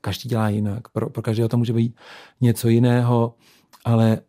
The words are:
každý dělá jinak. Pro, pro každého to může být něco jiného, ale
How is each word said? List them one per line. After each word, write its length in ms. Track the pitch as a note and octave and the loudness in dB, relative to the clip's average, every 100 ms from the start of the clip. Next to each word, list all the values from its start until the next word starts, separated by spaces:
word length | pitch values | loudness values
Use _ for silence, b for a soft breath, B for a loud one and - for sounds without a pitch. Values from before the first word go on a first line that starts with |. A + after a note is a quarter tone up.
každý 280 | - F#2 A#2+ | -10 -10 -4
dělá 200 | A#2 G#2+ | -2 0
jinak. 380 | G#2 G#2 G2 - | -2 -4 -6 -8
Pro, 220 | A2 A2+ | -6 -6
pro 120 | - | -6
každého 280 | A2 A2 A2+ | -4 -2 0
to 80 | A#2+ | 0
může 160 | A#2 | 0
být 220 | A#2 A#2 - B B B B | 0 -2 -4 B B B B
něco 280 | B2 A2 A#2 | 0 2 2
jiného, 680 | A#2 B2 B2 A#2+ A#2+ A#2 - b b b b - | 4 4 2 2 0 0 -6 b b b b 0
ale 340 | A2+ A2+ A2 | 2 4 2